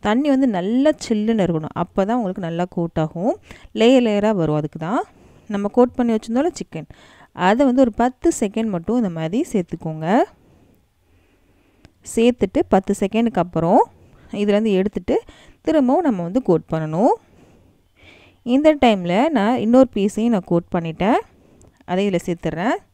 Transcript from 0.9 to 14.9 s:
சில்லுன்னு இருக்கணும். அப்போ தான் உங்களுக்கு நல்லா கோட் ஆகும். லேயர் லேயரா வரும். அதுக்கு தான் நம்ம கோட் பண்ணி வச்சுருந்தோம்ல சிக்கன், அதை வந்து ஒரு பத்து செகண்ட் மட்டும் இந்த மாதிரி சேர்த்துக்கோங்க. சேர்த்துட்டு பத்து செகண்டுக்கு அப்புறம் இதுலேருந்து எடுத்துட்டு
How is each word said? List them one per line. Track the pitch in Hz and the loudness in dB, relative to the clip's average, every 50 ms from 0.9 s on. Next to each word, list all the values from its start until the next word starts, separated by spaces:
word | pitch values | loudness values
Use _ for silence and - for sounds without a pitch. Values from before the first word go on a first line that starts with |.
| 294 - - | 0 0 -2
சில்லுன்னு | - 226 214 208 220 226 220 190 | -4 -2 -2 0 0 0 0 0
இருக்கணும். | 175 170 156 156 - - - 170 | 0 0 -2 -4 -6 -6 -6 -6
அப்போ | - _ - 190 196 | -4 _ -2 -2 0
தான் | 233 254 | 0 -2
உங்களுக்கு | 233 185 190 - 185 165 | -2 -4 -6 -6 -6 -6
நல்லா | 165 165 175 180 - | -4 -4 -6 -4 -4
கோட் | - 170 165 _ - 156 | -6 -6 -4 _ -4 -4
ஆகும். | 156 - 165 180 240 349 - - - - - - - _ 214 220 | -4 -4 -4 -4 -4 -4 -4 -8 -20 -20 -20 -20 -12 _ 2 4
லேயர் | 240 262 262 247 226 | 6 6 6 4 2
லேயரா | 208 202 202 214 220 190 | 0 0 0 0 0 0
வரும். | 160 156 151 151 | 0 0 0 -2
அதுக்கு | 151 151 _ 165 156 165 | -2 -4 _ -8 -8 -4
தான் | 208 302 440 - _ _ _ - _ - _ _ 214 | -4 -4 -4 -6 _ _ _ -20 _ -20 _ _ -8
நம்ம | 202 202 208 - - | -6 -6 -2 2 2
கோட் | 247 247 - - | 2 2 2 -4
பண்ணி | 247 233 226 | -2 -2 -2
வச்சுருந்தோம்ல | 220 - - 226 247 285 359 - - | -2 -4 -4 -2 -2 -2 -2 -4 -6
சிக்கன், | 190 _ - 160 160 _ - - - - - _ - _ _ - 180 185 | -14 _ -12 -14 -14 _ -20 -20 -20 -20 -20 _ -20 _ _ 0 2 2
அதை | 208 240 285 269 | 4 4 2 2
வந்து | 247 254 269 | 4 4 2
ஒரு | 240 208 - 233 | 2 2 0 -2
பத்து | 254 254 _ - 339 320 - 233 | -2 -2 _ -2 -2 0 0 -4
செகண்ட் | 202 202 220 226 226 196 | -4 -2 -4 -4 -4 -4
மட்டும் | 170 170 - 220 254 233 | -6 -4 -2 -2 0 0
இந்த | 185 170 165 | -2 -4 -4
மாதிரி | 160 160 175 240 349 - - | -6 -4 -2 -4 -4 -2 -2
சேர்த்துக்கோங்க. | 190 180 _ - 165 - 165 160 156 160 165 196 254 349 - _ _ _ _ _ _ _ _ _ _ _ _ _ _ _ _ _ _ _ _ _ _ _ _ _ _ _ _ _ _ _ - _ _ _ - - | -4 -4 _ -8 -10 -8 -8 -8 -6 -2 0 0 0 0 -2 _ _ _ _ _ _ _ _ _ _ _ _ _ _ _ _ _ _ _ _ _ _ _ _ _ _ _ _ _ _ _ -20 _ _ _ -6 -2
சேர்த்துட்டு | - 226 247 240 _ 220 190 _ - - - - | 2 2 2 2 _ -2 -2 _ -2 0 2 2
பத்து | 190 196 - 202 - 208 | 0 2 0 -4 -2 -2
செகண்டுக்கு | 190 - 220 233 233 214 208 202 | -2 0 0 -2 0 0 -2 -4
அப்புறம் | 180 - 165 165 165 196 277 453 - - _ - _ - - - - - 208 202 | -2 -2 -2 0 2 4 2 2 2 -4 _ -20 _ -20 -20 -20 -14 -6 -4 -2
இதுலேருந்து | 208 202 208 220 226 202 185 | 0 0 0 2 2 0 0
எடுத்துட்டு | 190 208 | 0 -2